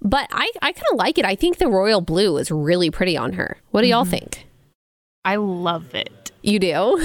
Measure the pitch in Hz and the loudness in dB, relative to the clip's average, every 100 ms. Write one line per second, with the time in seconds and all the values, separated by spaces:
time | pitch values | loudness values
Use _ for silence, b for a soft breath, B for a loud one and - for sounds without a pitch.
0 | 196 269 - - 330 - 285 - 622 277 | 0 0 -2 -4 -4 -2 -4 -2 0 0
1 | 185 330 202 196 349 349 320 190 208 208 | 0 0 0 0 0 2 2 2 4 2
2 | 170 165 202 143 135 156 147 180 165 - | 2 0 2 0 -2 -2 2 2 2 0
3 | 185 147 120 185 - - _ 208 240 233 | 0 0 -2 -4 -6 -8 _ 2 4 4
4 | 180 180 - - - _ _ _ _ _ | 2 -2 -6 -14 -16 _ _ _ _ _
5 | _ _ 190 208 208 180 175 170 - 180 | _ _ -4 -2 -2 -4 -4 -4 -6 -6
6 | - - - - - 208 180 151 214 349 | -6 -8 -20 -8 -2 0 2 2 2 2